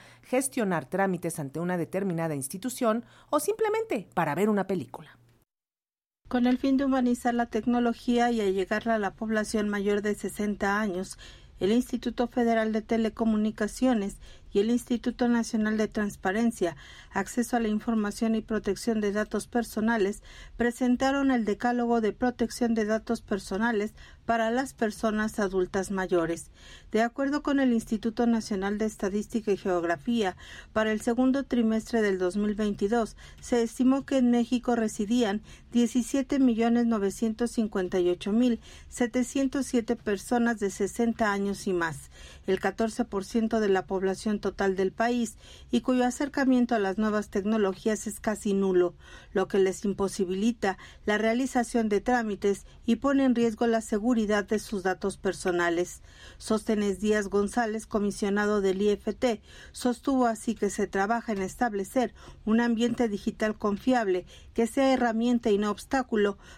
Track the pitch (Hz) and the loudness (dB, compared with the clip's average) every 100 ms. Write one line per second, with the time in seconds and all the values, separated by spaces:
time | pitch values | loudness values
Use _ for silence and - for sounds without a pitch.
0 | - - - 254 269 - 202 165 - 185 | -12 -20 -4 -2 -2 -2 0 0 -2 -2
1 | 196 175 170 - 139 151 175 180 156 185 | 0 0 -4 -6 -8 -6 -4 -2 -2 -2
2 | 196 165 165 143 131 185 254 - 233 226 | -2 -2 -2 -4 -6 -8 -8 -2 0 0
3 | - - - 294 302 427 440 427 440 262 | -4 -20 -4 -2 0 -2 0 0 -2 -4
4 | 175 - 156 147 214 208 190 185 123 - | -4 -2 -2 0 2 2 0 -4 -6 -14
5 | 156 - _ _ _ _ _ _ _ _ | -18 -20 _ _ _ _ _ _ _ _
6 | _ _ - 247 240 254 269 269 277 262 | _ _ -4 0 2 2 2 2 2 2
7 | 247 240 247 240 240 220 220 240 240 233 | 2 0 0 0 -2 -2 0 0 0 -2
8 | - 240 240 233 202 190 185 208 233 220 | 0 2 2 2 0 0 0 -2 0 0
9 | 196 - 220 220 214 220 208 202 202 208 | -2 -4 -2 -2 0 -2 0 0 0 0
10 | 208 208 196 - 208 196 202 202 214 180 | 0 -4 -6 -4 -4 -2 0 0 -2 -4
11 | 190 - - - - - 185 233 247 240 | -8 -12 -18 -20 -20 -4 2 2 0 -4
12 | 247 226 240 - 233 226 220 220 214 226 | -4 -2 -2 2 2 2 2 -2 0 0
13 | 220 - 226 214 214 214 208 - 254 233 | 0 0 0 2 0 -2 -4 0 2 2
14 | 196 - - - - 202 214 240 - 233 | -2 -6 -16 -20 -2 0 2 2 0 -2
15 | - 233 240 233 226 220 214 214 214 214 | -2 0 2 2 0 0 0 0 0 0
16 | 202 - 190 202 233 - 180 160 - - | -4 -2 -2 2 0 2 -2 -2 -14 -20
17 | - 196 190 - 233 240 226 214 - 226 | -8 -4 -2 -2 0 0 0 -2 0 0
18 | 208 202 226 220 - 214 208 190 - 220 | -2 -2 -2 -2 -2 -4 -2 -2 -2 0
19 | 208 202 208 214 - 240 226 - 220 233 | 0 0 -2 -4 -2 -2 -2 -2 0 2
20 | 190 214 - - - - 240 240 247 247 | 0 -2 -12 -20 -20 -2 -2 0 0 2
21 | 269 277 277 254 214 202 247 240 240 233 | 2 2 2 2 0 0 0 0 2 2
22 | 214 196 247 240 226 - 240 226 208 220 | 0 0 -2 0 -4 0 0 0 0 -2
23 | 220 226 - 196 - 190 226 214 214 - | -2 -4 -2 -6 -4 -2 0 0 -4 -8
24 | - - - 233 226 240 269 - 214 208 | -20 -14 -2 0 2 0 -4 -2 -4 0
25 | 226 214 214 214 202 190 180 196 185 196 | -2 0 -2 0 0 0 0 -2 -2 -4
26 | 185 180 165 165 - - - - - 214 | 2 2 2 -4 -8 -20 -20 -20 -4 0
27 | 233 - 277 294 294 277 262 233 - 214 | 0 0 -2 -2 0 2 4 2 0 -4
28 | 233 220 240 226 - 196 196 208 220 - | -4 0 2 2 0 -4 -2 -2 -2 -2
29 | 202 208 208 233 208 190 202 175 170 170 | -4 -2 -4 -4 -2 -2 0 0 0 -2
30 | - 233 190 - - - - 220 220 214 | 0 0 0 -4 -16 -20 -6 -2 0 0
31 | 247 233 262 269 269 240 220 220 214 233 | 0 2 2 2 0 0 2 0 0 0
32 | 208 190 180 202 208 208 214 202 202 240 | 2 2 0 0 -2 0 -2 0 0 0
33 | 220 - - - - 247 226 - 254 269 | 0 -6 -20 -18 -2 0 0 2 2 2
34 | 262 269 247 240 233 247 247 233 220 - | 2 2 4 2 2 -2 0 0 0 -2
35 | 202 240 220 208 - - - 240 233 254 | 0 2 2 0 -6 -20 -2 2 2 2
36 | 226 277 262 277 262 220 233 233 233 226 | 0 -2 0 4 4 4 4 4 2 2
37 | 196 190 226 220 240 - 214 202 180 190 | 0 0 -2 0 -2 0 0 0 0 2
38 | 175 175 202 214 247 226 - - - - | 2 0 0 2 2 2 -4 -20 -16 -2
39 | 240 254 247 277 269 285 254 247 220 233 | 0 0 0 0 0 0 0 0 0 -4
40 | - 196 - 247 233 220 202 - 196 - | -2 -4 0 0 2 0 -4 -2 -4 0
41 | 233 220 220 202 202 196 - 180 165 139 | -2 2 0 0 -2 -4 -2 -2 -2 -4
42 | - - - - - 190 196 196 226 - | -14 -20 -20 -12 -2 0 0 0 -4 -2
43 | 233 202 196 233 220 226 214 190 180 190 | -4 -4 -2 -2 0 0 2 2 0 -2
44 | 190 185 220 208 202 185 190 185 190 - | -2 -2 -2 -2 -4 0 0 2 -2 0
45 | 226 247 233 - - - - 240 - 254 | 0 0 -2 -6 -20 -20 -2 -2 2 2
46 | 247 247 285 285 269 254 240 233 190 190 | 2 0 -4 0 2 4 4 2 0 0
47 | 214 214 208 208 196 220 196 190 226 214 | 0 0 -2 -2 0 2 0 0 -2 -2
48 | 226 - - 214 214 196 190 185 175 175 | -4 -6 -4 -2 0 2 4 4 2 0
49 | - - - 196 190 202 190 180 202 190 | -18 -20 -6 -2 0 2 2 2 -4 -2
50 | 196 - 180 190 226 233 202 185 - - | -2 0 -2 0 0 0 -2 -4 -10 -8
51 | - 208 220 233 269 254 233 240 220 202 | -2 0 2 2 0 0 0 0 2 0
52 | 220 247 220 196 202 196 - - - 226 | 2 0 0 -2 0 0 -4 -10 0 0
53 | 269 277 269 240 233 220 240 226 220 214 | 2 4 4 4 2 2 2 2 0 0
54 | 220 233 208 208 202 214 - 202 185 180 | 2 2 2 0 0 -2 -2 -4 -2 -2
55 | 202 - 196 175 190 175 170 170 175 - | -4 -2 -4 -2 -2 0 2 0 -2 -6
56 | - - - - - 214 - 214 202 185 | -20 -20 -20 -16 -2 -2 0 0 0 0
57 | 208 214 196 202 202 - 208 220 - 220 | 2 2 2 0 0 0 -2 -4 -4 -2
58 | 202 190 202 202 208 208 196 190 208 202 | -2 -2 0 2 2 2 2 2 2 0
59 | - 208 254 214 - - - - 247 240 | -2 -2 -2 -2 -6 -20 -20 -4 -2 -2
60 | - 262 240 220 - 220 202 - 196 196 | 0 2 2 0 -4 -2 -2 -2 -2 0
61 | 196 233 - 202 190 - 240 202 190 262 | 0 0 -2 -4 -4 -2 -2 -2 -2 0
62 | 226 - - - - 220 240 220 240 240 | -2 -4 -20 -8 0 2 4 2 0 2
63 | 233 202 - - 220 214 208 202 - 254 | 0 0 -4 -2 -4 0 -2 0 2 2
64 | 208 180 - - - - 226 - 269 262 | 2 -2 -4 -18 -8 -2 0 2 4 4
65 | 240 226 233 240 233 202 208 208 - 269 | 2 2 2 2 2 2 2 -4 -2 -2
66 | 254 214 202 202 - | 0 2 2 0 -12